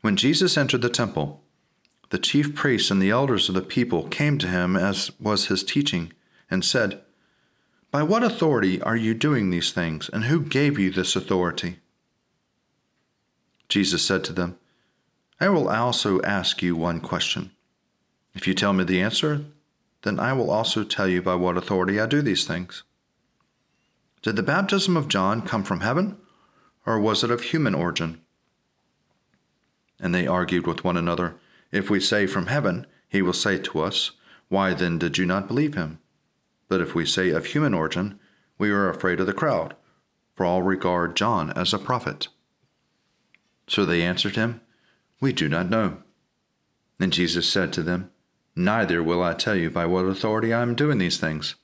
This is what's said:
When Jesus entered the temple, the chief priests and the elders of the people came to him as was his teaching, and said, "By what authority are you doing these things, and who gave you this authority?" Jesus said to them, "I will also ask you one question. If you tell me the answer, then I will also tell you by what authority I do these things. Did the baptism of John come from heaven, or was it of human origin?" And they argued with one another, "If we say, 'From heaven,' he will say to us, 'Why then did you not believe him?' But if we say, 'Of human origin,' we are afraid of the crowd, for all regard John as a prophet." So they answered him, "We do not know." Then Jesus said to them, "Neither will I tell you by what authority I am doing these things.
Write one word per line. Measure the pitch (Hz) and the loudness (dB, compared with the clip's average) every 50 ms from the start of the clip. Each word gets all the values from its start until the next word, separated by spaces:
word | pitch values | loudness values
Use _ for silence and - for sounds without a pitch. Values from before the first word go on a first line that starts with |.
When | - 110 101 | 2 2 2
Jesus | 92 131 135 160 - 185 175 - | 2 2 2 4 4 2 2 2
entered | 151 139 127 - 123 113 | 2 2 2 2 2 0
the | 120 | 0
temple, | 120 - 120 104 - 80 73 73 - - _ _ _ _ _ _ _ _ _ _ _ _ _ _ | 0 0 -2 -2 0 -2 -4 -4 -6 -12 _ _ _ _ _ _ _ _ _ _ _ _ _ _
the | - - | -6 -2
chief | - - - 139 147 147 147 | -2 2 2 2 2 2 -2
priests | - - 143 127 98 - - | -2 0 0 2 2 2 2
and | 101 95 | 2 2
the | 95 98 | 2 4
elders | 107 123 139 135 120 95 - 98 | 2 2 2 2 2 0 0 0
of | 92 | 0
the | 92 | -2
people | 92 - - 127 120 120 90 82 76 | -4 -2 -2 -2 0 2 0 -2 -2
came | - - - 147 147 147 | -4 -4 -2 0 0 2
to | - - | 0 0
him | 90 90 90 87 90 92 | 0 0 0 2 2 2
as | 92 90 101 98 98 - - - _ | 2 2 0 0 -2 -4 -8 -8 _
was | - 104 107 98 - | -2 0 0 0 0
his | - - - 101 | 0 0 -2 -2
teaching, | - - 143 143 - - 87 82 82 - _ _ _ _ _ _ _ | -2 -2 0 0 0 -2 -4 -4 -6 -12 _ _ _ _ _ _ _
and | - 95 92 | -2 0 0
said, | - - 127 110 98 98 - - _ _ _ _ _ _ _ _ _ _ _ _ _ _ _ _ _ | 2 2 2 0 0 -2 -8 -18 _ _ _ _ _ _ _ _ _ _ _ _ _ _ _ _ _
"By | - 143 151 | -2 0 2
what | 160 208 233 247 | 2 2 2 2
authority | 220 - - 170 160 139 117 101 95 92 90 | 0 0 2 2 2 4 4 4 2 2 0
are | - - 113 | 0 0 0
you | 117 113 110 113 | 0 2 0 0
doing | 113 - 151 147 120 104 92 | 2 2 2 2 2 2 2
these | 90 87 82 - | 0 0 -2 -2
things, | - 92 85 82 80 76 - - | -2 -2 -2 -2 -4 -6 -8 -6
and | - 104 113 | -4 -2 0
who | 120 156 170 | 2 2 0
gave | 143 143 - 135 147 143 143 | 0 0 0 2 2 2 2
you | 110 98 92 | 2 0 2
this | 92 90 87 - - | 2 0 0 0 -2
authority?" | 95 92 - 98 92 90 85 80 - - 87 90 - _ _ _ _ _ _ _ _ _ _ _ _ _ _ _ _ _ _ _ _ _ _ _ _ _ _ _ _ _ _ _ _ _ _ _ _ _ | -2 0 0 2 2 2 0 -2 -4 -6 -6 -8 -10 _ _ _ _ _ _ _ _ _ _ _ _ _ _ _ _ _ _ _ _ _ _ _ _ _ _ _ _ _ _ _ _ _ _ _ _ _
Jesus | _ - 104 98 90 87 80 - | _ 0 2 2 2 0 0 0
said | - 98 90 90 | 0 0 0 -2
to | - 92 | -2 -4
them, | 90 87 87 90 _ _ _ _ _ _ _ _ _ _ _ _ _ _ _ _ _ | -4 -4 -4 -6 _ _ _ _ _ _ _ _ _ _ _ _ _ _ _ _ _
"I | - 196 | 0 2
will | 196 165 123 | 2 2 2
also | - - 113 120 123 113 - - 104 95 92 | 2 0 0 0 0 0 0 0 2 2 2
ask | - - 101 95 87 - - - | 2 0 -2 0 0 -2 -2 0
you | - 90 85 | 0 0 0
one | 82 82 87 85 80 | 0 0 -2 -2 -4
question. | - - - 87 - - - - - - _ _ _ _ _ _ _ _ _ _ _ _ _ _ _ _ _ | -4 -4 -4 -4 -2 -2 -4 -6 -8 -12 _ _ _ _ _ _ _ _ _ _ _ _ _ _ _ _ _
If | 95 - | -6 -2
you | 95 92 | -2 0
tell | - 107 101 98 | 0 0 2 2
me | 95 92 | 2 2
the | 87 92 90 | 2 2 2
answer, | 92 - - - - 156 147 143 147 - - _ _ _ _ _ _ _ _ _ | 2 0 0 0 0 0 -2 -2 -6 -10 -18 _ _ _ _ _ _ _ _ _
then | - 107 101 - | -4 -4 -2 0
I | - 120 135 | 0 0 0
will | 135 113 80 | 0 0 2
also | - 107 117 - - 110 104 | 0 0 0 0 0 -2 -2
tell | - - - 98 | -2 -2 0 2
you | 95 92 90 | 2 2 2
by | 90 95 90 | 2 0 0
what | 90 90 90 87 | 2 2 2 0
authority | 90 - - 104 92 90 95 101 104 | -2 -2 0 0 0 2 2 0 0
I | 110 | 0
do | 113 147 147 | 0 0 0
these | 147 120 92 - - | 2 2 0 0 -2
things. | - 82 87 90 - - - - _ _ _ _ _ _ _ _ _ _ _ _ _ _ _ _ _ _ _ _ _ _ _ _ _ _ _ | -2 -4 -6 -6 -10 -14 -18 -20 _ _ _ _ _ _ _ _ _ _ _ _ _ _ _ _ _ _ _ _ _ _ _ _ _ _ _
Did | - 110 110 | -4 -2 0
the | 107 104 | 0 0
baptism | - 147 180 196 190 196 196 190 185 175 | 0 0 0 2 2 0 0 2 2 0
of | 160 143 | 0 0
John | 147 - 101 92 98 107 117 | 0 0 0 2 2 0 -2
come | 113 - - 107 95 | -4 -4 -4 -4 -2
from | - 98 85 | -2 -4 -2
heaven, | 95 107 131 165 190 208 - - - _ _ _ _ _ _ _ _ _ _ _ _ | 0 0 0 0 0 -2 -4 -10 -20 _ _ _ _ _ _ _ _ _ _ _ _
or | - 113 110 | -2 0 2
was | 104 110 107 101 - | 2 2 2 2 2
it | 113 | 0
of | 120 117 - | 0 -2 -2
human | - - 160 147 113 95 | -2 0 0 2 2 0
origin?" | 73 85 87 80 - 85 82 82 - _ _ _ _ _ _ _ _ _ _ _ _ _ _ _ _ _ _ _ _ _ _ _ _ _ _ _ _ _ _ _ _ _ _ _ | 0 -2 -2 -2 -4 -4 -6 -6 -12 _ _ _ _ _ _ _ _ _ _ _ _ _ _ _ _ _ _ _ _ _ _ _ _ _ _ _ _ _ _ _ _ _ _ _
And | _ - 90 87 | _ -4 -2 0
they | 90 87 | 0 0
argued | 67 87 92 87 78 90 87 82 | 0 0 0 0 2 0 0 0
with | 85 82 - - | 0 -4 -2 -2
one | 92 87 | 0 0
another, | 87 85 85 85 87 90 85 - - _ _ _ _ _ _ | 0 0 -2 -2 -2 -2 -4 -6 -12 _ _ _ _ _ _
"If | - 101 - - | -4 -2 0 2
we | 208 190 | 0 0
say, | - - - 104 101 | 2 2 2 2 2
'From | 92 - 101 87 | 2 0 -2 -2
heaven,' | 95 127 147 139 98 87 104 127 - _ _ _ | 0 -2 0 0 0 -2 -2 -8 -12 _ _ _
he | _ - 101 | _ 0 2
will | 92 87 | 2 2
say | 87 - - 104 95 | 2 0 0 0 0
to | - - - - 80 | 0 -2 -4 -2 -2
us, | 78 92 - - - - - _ _ - - - _ _ | -2 0 -2 -2 -4 -4 -8 _ _ -20 -20 -20 _ _
'Why | 95 98 98 92 90 | 0 0 2 0 0
then | 73 92 87 82 | 0 0 0 0
did | 80 87 82 71 | 0 -2 -2 0
you | 90 92 | 0 0
not | 87 92 101 95 | 0 0 -2 -2
believe | - 110 135 156 151 147 | -2 -2 0 0 0 -2
him?' | - 82 78 80 - _ _ _ _ _ _ _ _ _ _ _ _ _ | -4 -6 -6 -10 -14 _ _ _ _ _ _ _ _ _ _ _ _ _
But | _ 92 92 | _ 0 0
if | 85 78 - | 0 0 0
we | 85 78 | -2 0
say, | 73 - 95 92 90 | 0 0 2 2 2
'Of | 76 82 82 | 2 0 -2
human | - - 147 151 139 101 | -2 -2 0 2 2 2
origin,' | 82 80 80 - 87 92 101 - - _ _ _ _ _ _ _ | 0 0 -2 -2 -2 -4 -4 -6 -12 _ _ _ _ _ _ _
we | _ 104 104 | _ 0 2
are | 101 101 98 92 | 2 2 2 0
afraid | 80 - - 92 90 85 | 0 0 0 0 0 0
of | 95 | 0
the | 95 98 | -2 -2
crowd, | - 160 151 123 87 82 - - _ _ _ _ _ _ _ _ _ _ _ _ | 0 0 0 0 0 -2 -4 -10 _ _ _ _ _ _ _ _ _ _ _ _
for | - 95 | -2 0
all | 87 90 92 | 2 2 2
regard | 90 98 95 92 - 90 90 87 87 82 85 | 2 0 0 0 0 0 0 2 0 0 0
John | - 101 113 117 90 78 76 | 0 0 0 0 0 -2 -4
as | - - 90 - - | -4 -2 -2 -2 -2
a | 98 | -2
prophet." | - - 127 120 - - 147 - - - _ _ _ _ _ _ _ _ _ _ _ _ _ _ _ _ _ _ _ _ _ _ _ _ _ _ _ | -2 -2 -4 -2 -2 -6 -8 -8 -10 -12 _ _ _ _ _ _ _ _ _ _ _ _ _ _ _ _ _ _ _ _ _ _ _ _ _ _ _
So | - - - 101 | -4 0 0 2
they | 80 87 85 | 2 2 2
answered | 85 87 90 87 - 104 95 | 2 0 0 0 -2 -2 0
him, | 113 110 113 117 113 _ _ _ _ _ _ _ _ _ _ _ _ | 0 -2 -2 -4 -8 _ _ _ _ _ _ _ _ _ _ _ _
"We | 131 135 | -2 -2
do | - - 80 | 0 0 0
not | 73 76 85 92 90 | 0 0 0 0 0
know." | 110 113 107 90 71 - - _ _ _ _ _ _ _ _ _ _ _ _ _ _ _ _ _ _ | 0 0 0 0 -2 -6 -18 _ _ _ _ _ _ _ _ _ _ _ _ _ _ _ _ _ _
Then | _ 92 92 | _ -2 0
Jesus | - 85 90 82 82 87 80 | 2 2 0 0 0 0 0
said | - - 98 90 78 - | 0 0 0 0 0 -2
to | - 80 | -4 -2
them, | 82 90 90 92 - _ _ _ _ _ _ _ _ _ | -2 -2 -4 -4 -8 _ _ _ _ _ _ _ _ _
"Neither | 82 90 98 107 113 107 82 85 85 82 | -2 0 2 2 2 2 2 0 0 2
will | 80 87 87 | 0 0 2
I | 90 85 82 | 0 0 -2
tell | - - 113 107 | -2 -2 0 0
you | 92 82 80 | 0 0 0
by | - 87 85 | -2 -2 0
what | 82 90 92 92 | 0 2 2 0
authority | 92 95 95 - 110 107 110 113 113 113 | 0 -2 -2 -2 0 0 0 0 0 0
I | 117 | 0
am | 123 120 120 | 0 0 0
doing | 123 147 151 143 | 0 0 2 2
these | 107 90 87 - | 2 0 0 0
things. | - - 80 78 76 78 - - _ | -2 -2 -4 -4 -4 -6 -8 -10 _